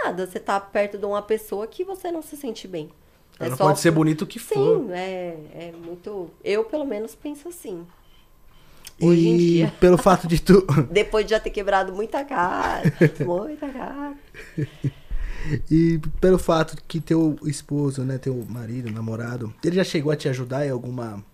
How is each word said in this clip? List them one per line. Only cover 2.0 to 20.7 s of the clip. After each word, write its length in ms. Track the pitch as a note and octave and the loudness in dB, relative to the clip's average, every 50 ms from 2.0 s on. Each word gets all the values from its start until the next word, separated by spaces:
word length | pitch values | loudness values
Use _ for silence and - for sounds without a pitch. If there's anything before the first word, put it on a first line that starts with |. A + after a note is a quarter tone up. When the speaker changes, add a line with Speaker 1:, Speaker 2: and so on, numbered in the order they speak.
| - F4+ E4+ | -8 -6 -6
Speaker 1:
não 100 | D#4+ D4+ | -6 -8
se 140 | - D4+ | -10 -14
sente 320 | D4 - B3 A3 - - F#3+ | -12 -10 -10 -10 -10 -12 -10
bem. 220 | F#3 E3 D3+ D#3 - _ _ _ _ _ _ _ _ - | -10 -10 -10 -10 -14 _ _ _ _ _ _ _ _ -8
Speaker 2:
Ela 80 | D#3+ E3 | -6 -4
Speaker 1:
É 20 | |
Speaker 2:
não 60 | C3 | -2
Speaker 1:
só 80 | - - | 2 4
Speaker 2:
pode 160 | D3+ D3 - | 4 4 4
ser 100 | - E3+ | 4 4
Speaker 1:
por- 60 | D#3+ | 4
Speaker 2:
bonito 280 | D#3 D#3+ D#3 D#3 D3+ - | 6 4 4 2 0 -2
que 140 | - - A#3 | -6 -8 -10
Speaker 1:
Sim, 160 | - - A4 | -8 -4 0
Speaker 2:
for. 360 | G4+ G4+ G4+ A4 F#4 C#4 G3+ F3+ | 2 4 4 4 4 2 -2 -6
Speaker 1:
é, 420 | F3 F#3 F#3+ F#3 F3+ F3+ F3 E3 D#3 D3+ - - | -6 -6 -6 -6 -6 -6 -8 -8 -10 -14 -16 -16
é 200 | D#3+ E3 E3+ E3 E3+ E3+ | -14 -14 -14 -14 -14 -14
muito. 460 | E3 F3 F3 - G3+ G#3 G3 F3 D#3+ - _ - | -14 -14 -12 -12 -10 -10 -10 -10 -10 -12 _ -6
Eu, 180 | - G3 G#3+ A3 | -4 -2 -2 -2
pelo 200 | A3 - D4+ C#4+ | -2 -4 -4 -4
menos, 320 | C#4 G#3+ G#3 A3 A3+ - | -4 -4 -6 -8 -10 -12
penso 320 | - - D4 D4 D4 - F4 | -12 -12 -12 -12 -12 -14 -16
assim. 360 | E4+ - - C4+ F#3+ E3+ F3 F3 - - _ - - - _ _ _ _ - - - - - - - - - - - - E3 | -16 -14 -12 -12 -12 -12 -12 -16 -20 -20 _ -20 -20 -20 _ _ _ _ -20 -20 -20 -20 -20 -20 -20 -20 -20 -18 -6 2 4
Hoje 260 | E3+ F3 E3+ E3 E3+ | 6 6 6 6 6
em 60 | E3+ | 6
Speaker 3:
E 40 | F3 | 6
Speaker 1:
dia. 340 | F3 E3+ E3+ E3 E3 D#3 - - | 6 6 6 4 4 2 2 4
Speaker 3:
pelo 160 | - F3+ F#3 | 6 6 6
fato 320 | E3+ - G3+ F#3 - - E3 | 6 6 6 4 4 2 0
de 140 | E3+ D3 - | 0 2 8
tu 200 | - F3+ G3+ F#3+ - C#3 | 8 8 8 8 6 4
Speaker 1:
<laughs> 160 | D3 C3+ C3 E3+ | 2 2 2 2
Depois 320 | G3 A3 G#3+ - A3 G#3 | 0 0 2 0 0 0
de 60 | F#3+ | 2
já 100 | G#3+ G#3+ | 2 0
ter 80 | G#3+ A3+ | 0 -2
quebrado 420 | - G#3+ G3 G3 G3 F#3+ F#3+ F#3+ | -6 -4 -2 2 2 2 2 0
muita 320 | F#3 G3 A3 A3 - D4 C#4 | -2 -6 -6 -4 -4 -4 -4
cara, 600 | C#4+ C4+ - - - - - - - - - - D#3+ - - F3 | -4 -2 0 0 0 0 0 -2 -2 0 0 0 0 2 4 4
Speaker 3:
<laughs> 200 | D3 - - D3 | 4 4 2 -4
Speaker 1:
muita 420 | F3 F3 F3+ G#3+ D#4 D4+ D4+ D4+ C#4 | -2 -2 -4 -4 -6 -10 -8 -10 -10
cara. 420 | B3+ B3+ - - C4+ C#4 C#4+ C#4+ C#4+ C#4+ - - - - - - - - C#3+ - - - - C#3 - - - - - - - - - - - D#3 D3+ B2 - - | -8 -8 -10 -10 -10 -10 -10 -10 -12 -14 -18 -20 -20 -20 -20 -12 -8 -6 -6 -6 -6 -6 -6 -6 -6 -8 -10 -6 -4 -4 -2 -4 -4 -4 -4 -2 -2 -2 -2 2
Speaker 3:
E 280 | D3+ D#3+ E3 E3 E3 D#3 D#3 - - - | 2 4 4 4 2 0 -2 -4 -2 2
pelo 180 | - F#3 F#3+ F3 | 4 4 4 4
fato 380 | - - E3 D#3+ D#3+ D#3+ - - - | 2 2 2 2 0 -2 -6 -12 -10
que 140 | - - D#3+ | -8 -8 -6
teu 360 | D3+ - E3 D#3+ E3 D#3 C#3+ - - | -2 0 2 2 2 2 0 -2 -4
esposo, 580 | D#3 C#3+ - - - D3 D3 D3 C#3 C3+ C3+ B2+ | -6 -6 -6 -6 -4 -2 -2 0 0 -2 -2 -4
né, 140 | C3 C3+ B2+ | -4 -4 -4
teu 160 | - C3+ B2+ B2 A2+ F#2 | -4 -4 -4 -6 -6 -8
marido, 420 | G#2 A#2+ A#2+ A2 A#2 B2+ B2 A2+ G#2 | -10 -10 -10 -8 -8 -8 -6 -6 -6
namorado, 600 | A2+ A2 A2 A2+ A2+ A#2+ A#2+ A#2+ A#2+ A#2 G#2+ - - - | -6 -6 -6 -6 -6 -6 -6 -8 -8 -8 -10 -8 -6 -2
ele 120 | E3 F3 | 0 2
já 80 | F#3+ F3 | 2 0
chegou 280 | F3+ - E3+ C#3+ D3+ D3+ | 0 0 -2 0 0 -2
a 40 | |
te 120 | D3+ - D3 | 0 -2 -2
ajudar 380 | C3 B2+ B2+ A#2+ B2+ C#3 D3 | -2 -2 -4 -4 -2 -2 -2
em 40 | C#3 | -2